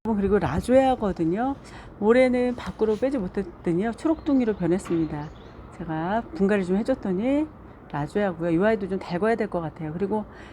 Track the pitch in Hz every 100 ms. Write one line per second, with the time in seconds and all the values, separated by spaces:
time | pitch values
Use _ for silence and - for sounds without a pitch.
0 | 220 208 196 202 143 160 202 254 269 254
1 | 208 175 160 190 262 277 - - - -
2 | 208 247 254 247 247 247 - - 220 214
3 | 262 269 180 - 190 - 180 170 226 220
4 | 320 320 - 269 226 202 170 185 - 165
5 | 156 151 151 - - - - - 170 160
6 | 170 220 226 - 196 208 180 196 233 262
7 | 202 185 247 285 311 - - - - 147
8 | 143 208 202 165 170 165 208 220 190 190
9 | - 175 214 226 214 180 160 - 156 170
10 | 196 214 214 - -